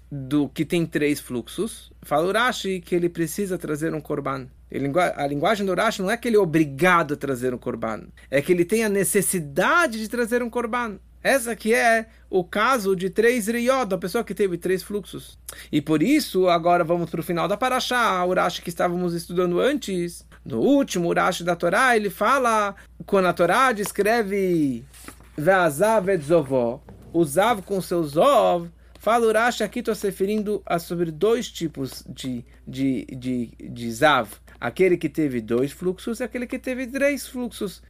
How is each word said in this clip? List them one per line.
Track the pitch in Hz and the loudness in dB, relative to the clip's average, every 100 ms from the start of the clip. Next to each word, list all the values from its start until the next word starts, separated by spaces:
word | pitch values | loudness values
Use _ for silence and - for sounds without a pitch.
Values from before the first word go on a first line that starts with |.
| - | -12
do | 143 131 147 139 | -10 -2 0 0
que | - 156 | -2 -2
tem | 175 | 0
três | 165 160 147 143 | 0 0 0 -2
fluxos? | - 123 113 - 226 - - - | -4 -8 -8 -6 -8 -8 -20 -16
Fala | - 147 180 | -2 0 0
o | |
Rashi | 208 247 - 190 185 | 0 0 -2 -4 -6
que | - | -2
ele | 175 170 | -2 -2
precisa | 170 160 - 196 180 | -2 -4 -4 -4 -4
trazer | 147 151 160 | -6 -4 -4
um | 156 | -6
korban. | - 147 139 135 127 - - | -6 -6 -4 -6 -10 -18 -10
Ele, | - 139 160 170 - | -6 -2 0 0 0
a | 143 | -4
linguagem | 143 170 214 | 0 0 0
do | 196 | 0
Rashi | 180 226 220 | 0 0 -2
não | 185 | -4
é | 233 | -2
que | 240 | 2
ele | 208 | 2
é | |
obrigado | 180 160 151 135 180 170 147 | 4 2 0 2 4 4 2
a | 143 | -4
trazer | 139 123 127 | -4 -2 -2
um | 120 | -4
korban, | 127 117 113 107 - - - | -6 -6 -6 -6 -12 -20 -2
é | 139 | 0
que | 139 | 2
ele | 175 170 | 2 2
tem | 220 | 2
a | 220 | 2
necessidade | 196 175 202 - 185 143 143 226 339 320 220 | 0 2 2 0 -2 -4 0 2 4 2 -2
de | 220 | -6
trazer | 240 233 240 | -4 0 -2
um | 240 | -2
korban. | 240 233 240 233 185 - - | -4 -4 -4 -4 -8 -16 -4
Essa | 202 262 233 220 | 0 2 0 -4
que | 214 | 2
é | 247 240 226 220 - - | 4 4 2 0 -14 -4
o | 185 | -2
caso | 175 208 233 262 190 | 0 0 2 2 0
de | 190 190 | 0 -2
três | 214 226 247 202 | 2 4 4 0
reiot, | 233 240 262 214 | 0 2 0 0
a | 190 | -2
pessoa | 185 233 | -2 -4
que | - | -4
teve | 190 202 170 | -2 -2 0
três | 180 185 | -2 -2
fluxos. | - 208 - 139 - - - - - | -4 -8 -8 -14 -16 -20 -20 -18 -4
E | 151 | -2
por | 151 156 | 2 2
isso, | 196 302 - 185 185 | 4 2 2 2 4
agora | 170 170 175 | 4 4 2
vamos | 160 175 165 | 2 0 -2
pro | 170 | -6
final | 160 170 170 | -4 -2 -2
da | 208 | 0
Parashá, | 262 254 - 247 214 185 | 0 0 0 0 2 2
o | 180 | 0
Rashi | 180 180 170 | 2 0 -2
que | 180 | -8
estávamos | 170 180 175 180 | -2 -2 0 -2
estudando | 170 165 175 180 175 | -4 -4 -2 0 2
antes. | 220 294 - 185 170 - - - | 0 0 -4 -4 -6 -8 -20 -20
No | - 117 | -8 0
último, | 185 277 - 185 170 | 4 4 2 0 0
o | |
Rashi | 175 175 175 | 2 2 0
da | 175 170 | -2 0
Torá, | 175 202 262 226 | 2 4 4 4
ele | 202 | 0
fala, | - 214 277 240 220 202 190 - - | 0 2 4 2 2 0 -6 -18 -16
quando | - 196 180 | 0 2 4
a | |
Torá | 175 170 214 262 | 2 4 4 4
descreve | 208 202 - 202 240 196 202 190 170 143 117 131 - - - - - | 2 -4 0 2 2 0 0 2 2 0 -2 -10 -20 -20 -20 -14 -2
Ve'azav | 151 190 170 139 214 220 185 | 2 4 4 2 2 2 2
et | 190 | 0
Zovó, | 139 170 131 131 117 135 - - - | 4 2 2 0 0 -4 -12 -20 -4
o | 165 | 0
Zav | 156 147 220 220 | 2 2 2 2
com | 180 190 | -2 -4
seu | - 175 | -2 -2
Zov, | 151 151 262 247 185 175 170 - - - | -2 2 4 6 4 2 -4 -16 -20 -6
fala | 208 240 220 | 0 2 4
o | |
Rashi, | 214 240 - | 2 0 -2
aqui | 214 240 | -4 -4
tô | 226 208 | -4 -4
se | 202 | -4
referindo | 180 190 214 208 208 | -2 -2 -2 -2 -4
a | - 170 | -2 -4
sobre | - 175 170 | -4 -4 -4
dois | 151 208 240 - | 0 0 0 -2
tipos | - 165 139 131 - - | -6 -6 -6 -8 -10 -16
de, | 135 131 120 - - - | -12 -8 -8 -10 -20 -12
de, | 131 135 123 - | -2 -2 -2 -6
de, | 131 127 123 117 - - | -8 -4 -4 -6 -10 -14
de | 120 117 | -8 -6
Zav. | 113 151 135 107 - - - | 2 4 4 0 -10 -20 -8
Aquele | 120 - 185 170 | -6 2 2 2
que | 156 | -2
teve | - 151 123 | -2 -2 -2
dois | 110 117 139 | -2 -2 -2
fluxos | - 180 175 - 226 | -4 -6 -6 -6 -6
e | |
aquele | 240 247 247 | -6 -8 -8
que | 254 | -8
teve | 262 254 247 | -6 -8 -6
três | 269 277 277 - | -2 0 -2 -6
fluxos. | 254 240 - 202 - | -8 -8 -6 -8 -8